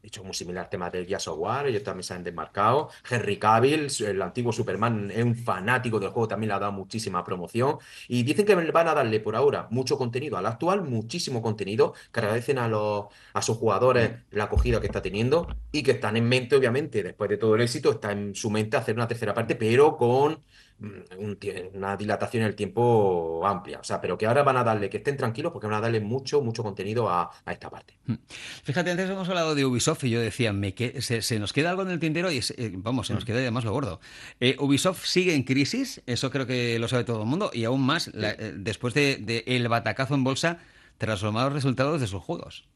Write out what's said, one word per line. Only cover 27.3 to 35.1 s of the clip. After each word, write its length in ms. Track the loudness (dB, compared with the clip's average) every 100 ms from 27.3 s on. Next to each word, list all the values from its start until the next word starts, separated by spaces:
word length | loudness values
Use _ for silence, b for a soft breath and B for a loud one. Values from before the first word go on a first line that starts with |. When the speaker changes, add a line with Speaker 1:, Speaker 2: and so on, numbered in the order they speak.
| B -12
Speaker 1:
a 60 |
esta 180 | -10 -12
parte. 300 | -16 -20 _ -6
Speaker 2:
Hmm. 80 | -6 _ B B B
Fíjate, 260 | -4 -2 0
antes 180 | 0 -2
hemos 200 | -4 -2
hablado 240 | 0 0
de 100 | 2 2
Ubisoft 380 | 2 0 0 0
y 40 |
yo 100 | 0
decía, 340 | -2 0 0
"Me 200 | 0 -2
que-, 280 | -2 -4 -4
se, 180 | -4 -2
se 160 | -2 -2
nos 140 | -2
queda 160 | 0 0
algo 140 | -2
en 60 | -4
el 80 | -2
tintero", 320 | -2 0 0
y 60 | -2
es, 120 | -4 -6
eh, 140 | -6
vamos, 340 | -6 -4 -2 -2
se 60 |
nos 100 | -4
Speaker 1:
Hmm. 40 | -2
Speaker 2:
queda 100 | -2
y 20 |
además 200 | 0 -2 -2
lo 60 |
gordo. 260 | -2 -4 -8 B B B 0
Eh, 160 | 0 2
Ubisoft 460 | 2 4 2 -2
sigue 300 | 0